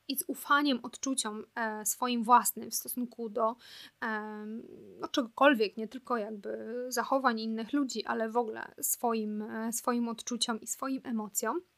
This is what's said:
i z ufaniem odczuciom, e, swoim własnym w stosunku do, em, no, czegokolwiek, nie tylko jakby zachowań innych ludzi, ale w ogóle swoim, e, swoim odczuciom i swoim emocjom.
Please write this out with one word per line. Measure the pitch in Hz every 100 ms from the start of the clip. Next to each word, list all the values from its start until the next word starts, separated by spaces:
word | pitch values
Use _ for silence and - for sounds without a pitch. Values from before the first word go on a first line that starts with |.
| -
i | 262
z | -
ufaniem | 285 - 285 294 240
odczuciom, | 254 - 269 262 214 214 -
e, | - 220 214 208
swoim | - 247 240
własnym | 220 240 - - 226
w |
stosunku | - - - 240 - 226
do, | 208 220 240 - - - _
em, | 233 214 214 214 214 226 - - 208 185
no, | -
czegokolwiek, | - 226 - 277 247 202 -
nie | 220
tylko | 262 - 233
jakby | 208 214 208 220 220 240 254
zachowań | 247 226 269 254 226
innych | 226 220 226
ludzi, | 285 262 220
ale | - 226 220
w | 226
ogóle | 220 226 - -
swoim, | - - 240 226 214 214
e, | 214 226 226
swoim | 226 - 240 233
odczuciom | 226 - 233 - 220
i | 226
swoim | - 269 269
emocjom. | 269 226 214 - 220 320 -